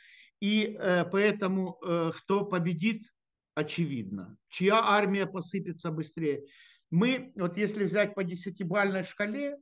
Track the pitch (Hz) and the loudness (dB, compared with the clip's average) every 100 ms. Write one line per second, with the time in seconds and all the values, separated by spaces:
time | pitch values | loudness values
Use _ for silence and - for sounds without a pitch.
0 | - - - _ 202 214 214 214 190 180 | -20 -20 -20 _ 0 2 0 0 2 2
1 | 170 196 208 208 190 190 185 - 180 170 | 2 2 2 2 0 0 -2 -6 -2 0
2 | 165 156 - 202 202 180 170 160 214 226 | 0 -4 -2 0 0 0 0 0 0 -2
3 | - _ _ _ _ - 151 - 156 127 | -6 _ _ _ _ -4 -4 -2 -2 -2
4 | 95 98 92 - _ - 185 220 220 202 | -6 -8 -10 -18 _ 0 4 4 6 4
5 | 196 196 190 190 170 202 185 160 170 156 | 4 2 0 -4 -6 -6 -6 -6 -6 -6
6 | 156 - 156 139 - - - _ _ 165 | -6 -2 -2 -2 -6 -20 -20 _ _ 2
7 | 240 262 - - 175 175 208 214 185 202 | 4 2 -4 -4 -4 0 -2 0 0 2
8 | 208 202 180 180 202 196 175 202 196 185 | 2 0 -4 -6 -8 -6 -2 2 2 0
9 | 185 - 208 262 285 285 | -4 -4 -4 -4 -6 -6